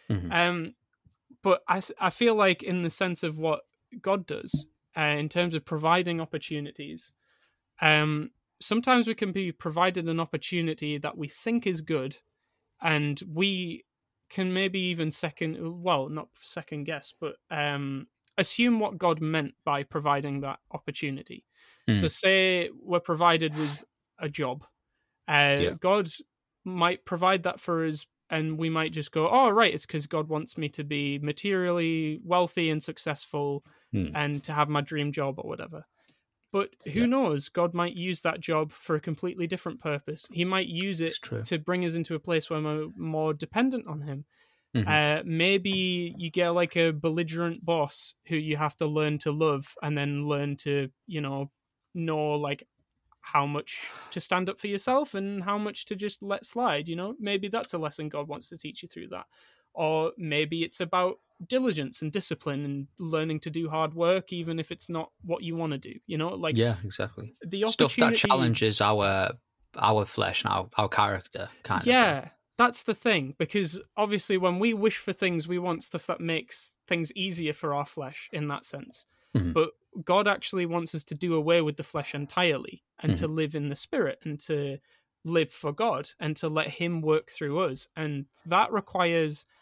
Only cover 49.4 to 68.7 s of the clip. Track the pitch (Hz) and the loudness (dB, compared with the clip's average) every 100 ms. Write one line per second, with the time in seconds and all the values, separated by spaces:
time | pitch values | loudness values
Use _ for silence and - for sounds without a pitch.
49.4 | 156 139 143 - 147 147 143 143 147 143 | 2 2 -4 -6 -2 0 0 -2 0 0
50.4 | 143 139 147 139 139 _ - 160 139 139 | -2 -4 -2 -2 -2 _ -10 -6 -4 -4
51.4 | 143 _ _ _ _ 170 165 156 151 147 | -6 _ _ _ _ -6 -2 0 0 0
52.4 | 143 147 - _ _ _ _ _ - 147 | -2 -4 -8 _ _ _ _ _ -2 0
53.4 | 143 147 - - - - - 170 - 185 | 2 -2 -6 -10 -12 -14 -10 -8 -2 0
54.4 | 185 - 208 196 - 262 285 196 196 202 | -2 -6 -6 -4 2 2 2 -4 -6 -6
55.4 | 185 208 208 196 - 196 208 - 196 196 | -2 -2 -2 -6 -8 -6 -6 -6 -6 -6
56.4 | - 233 247 147 165 165 196 269 202 202 | -4 -2 0 0 -2 -6 -6 -6 -2 -2
57.4 | 202 233 - 170 156 - 151 147 151 151 | -2 -4 -4 -4 -6 -6 -6 -6 -6 -8
58.4 | - 170 156 - 165 170 - 180 - _ | -10 -12 -14 -12 -14 -14 -12 -12 -14 _
59.4 | _ _ _ - 156 156 165 - 160 147 | _ _ _ -2 0 2 0 -4 -2 0
60.4 | 156 165 160 - 170 180 185 - _ - | 0 -2 -4 -4 0 2 2 0 _ -16
61.4 | 175 254 254 151 139 - 156 190 - 151 | -2 0 2 0 -4 -4 -4 -4 -4 -6
62.4 | 151 139 143 139 139 - 165 156 160 156 | -4 -4 -4 -4 -8 -8 -2 0 0 -2
63.4 | 165 160 165 156 156 165 170 185 - 175 | -4 -4 -2 0 0 2 4 4 0 -6
64.4 | 165 165 156 170 - 165 - _ 180 170 | -4 -4 -6 -8 -6 -6 -6 _ -4 -4
65.4 | 165 165 160 139 - - - 156 165 - | -2 -4 -2 -4 -8 -14 -6 -4 -2 -2
66.4 | 165 117 120 92 98 - 101 - 110 - | 0 4 2 2 -6 -6 -6 -6 -16 -14
67.4 | 170 196 220 220 240 - 233 226 - 135 | -8 -2 0 4 4 6 4 6 4 6
68.4 | 123 110 110 | 4 4 4